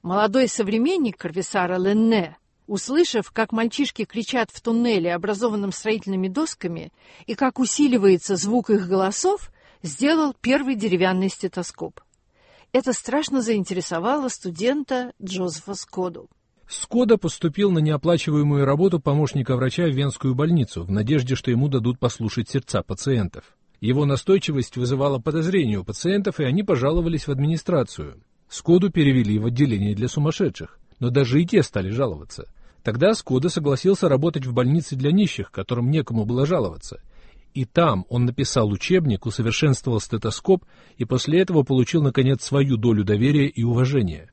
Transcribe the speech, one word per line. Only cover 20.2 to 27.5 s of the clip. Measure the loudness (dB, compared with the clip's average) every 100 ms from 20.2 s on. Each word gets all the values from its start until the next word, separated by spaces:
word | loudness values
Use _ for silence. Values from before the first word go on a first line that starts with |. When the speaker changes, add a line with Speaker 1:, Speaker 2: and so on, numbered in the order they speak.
| -2
Speaker 2:
больницу | 0 2 2 0 -4
в | -4
надежде, | -2 2 0 0 -2
что | 0
ему | 0 2
дадут | 0 -2 -2
послушать | -4 -2 -4 -4 -4
сердца | -4 -4 -6
пациентов. | -4 -6 -2 0 -2 -8 -20 _ _ _
Его | -2 0
настойчивость | 2 0 2 2 2 -4 -4 -4
вызывала | -2 0 0 0
подозрения | -2 -2 0 0 0 -2
у |
пациентов, | -6 -6 -2 -2 -2 -2
и |
они | -2 0
пожаловались | 0 0 2 0 0 -4 -4
в |
администрацию. | -2 0